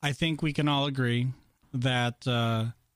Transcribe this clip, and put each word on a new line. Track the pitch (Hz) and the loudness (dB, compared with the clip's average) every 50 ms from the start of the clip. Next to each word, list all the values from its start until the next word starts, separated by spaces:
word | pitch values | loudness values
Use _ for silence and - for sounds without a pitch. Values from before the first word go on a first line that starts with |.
| - | -2
I | 143 | -4
think | 135 - - 160 160 143 - | -2 0 -2 -2 -2 0 -2
we | 156 143 | -2 0
can | - 151 | 0 0
all | 147 147 139 139 | 2 2 2 0
agree | 147 139 131 127 120 120 120 120 131 127 - _ _ _ _ _ _ - | 0 0 0 0 2 2 0 0 -2 -4 -6 _ _ _ _ _ _ -6
that, | 131 120 131 127 123 123 120 117 _ - | -2 0 0 2 2 0 0 -2 _ -4
uh, | 143 123 117 117 117 113 113 110 117 117 _ _ _ _ | 0 0 2 2 2 0 0 -2 -4 -6 _ _ _ _